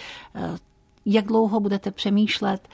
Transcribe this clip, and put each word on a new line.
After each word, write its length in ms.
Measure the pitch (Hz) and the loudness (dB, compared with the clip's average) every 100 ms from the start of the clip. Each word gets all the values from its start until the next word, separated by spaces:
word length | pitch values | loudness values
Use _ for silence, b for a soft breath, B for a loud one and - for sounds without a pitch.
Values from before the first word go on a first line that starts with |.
| B B B | B B B
eh, 220 | - 170 170 _ _ _ _ 214 | -8 -8 -8 _ _ _ _ 2
jak 180 | 214 | 2
dlouho 360 | 208 220 220 220 | 4 2 2 2
budete 300 | 202 196 202 | 0 -2 -4
přemýšlet. 760 | - 202 202 214 - 202 190 - | -4 0 2 2 0 -2 -4 -6